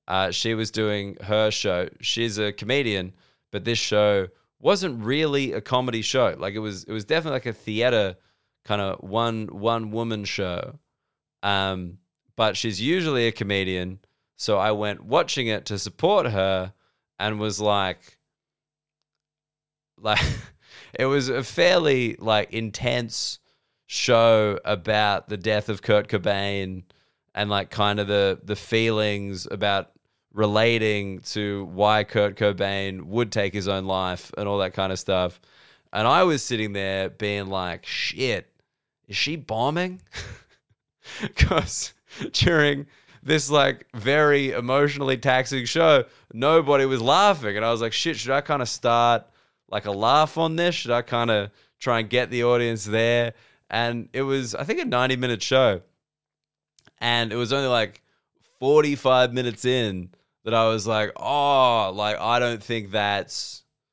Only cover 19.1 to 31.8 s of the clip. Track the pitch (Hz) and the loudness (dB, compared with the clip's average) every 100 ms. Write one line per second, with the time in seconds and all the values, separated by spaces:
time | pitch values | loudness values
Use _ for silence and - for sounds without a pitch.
19.1 | _ _ _ _ _ _ _ _ _ 107 | _ _ _ _ _ _ _ _ _ 0
20.1 | 104 - - - _ _ - - - 131 | 0 0 -2 -8 _ _ -20 -12 -2 0
21.1 | 143 127 123 113 - 175 180 160 131 120 | 2 0 -2 -2 2 4 6 4 2 0
22.1 | - 110 107 98 110 113 - 123 123 120 | -2 0 0 0 -4 -6 -4 -2 -2 -4
23.1 | - - - _ _ _ _ - - - | -6 -8 -10 _ _ _ _ -12 -4 4
24.1 | 117 117 113 107 98 - 101 85 107 104 | 6 6 6 4 -2 -2 -4 0 0 2
25.1 | 98 - 101 98 104 104 101 - 104 101 | 0 -4 -6 -2 -2 -2 -6 2 2 2
26.1 | 104 101 98 101 98 95 92 - _ _ | -2 0 -2 -2 -4 -6 -10 -16 _ _
27.1 | _ _ - 104 101 95 - 104 101 101 | _ _ -6 -2 -2 -2 0 0 0 0
28.1 | 101 98 90 - 104 - 113 113 107 107 | 2 2 0 -6 -8 -2 0 2 0 0
29.1 | 101 101 95 - 101 101 98 - _ _ | -2 -6 -10 -10 -4 0 0 -4 _ _
30.1 | _ _ 101 107 104 117 117 110 104 98 | _ _ 0 2 4 4 4 2 0 -4
31.1 | 95 - 107 104 101 90 90 | -8 -8 -4 -4 -4 -6 0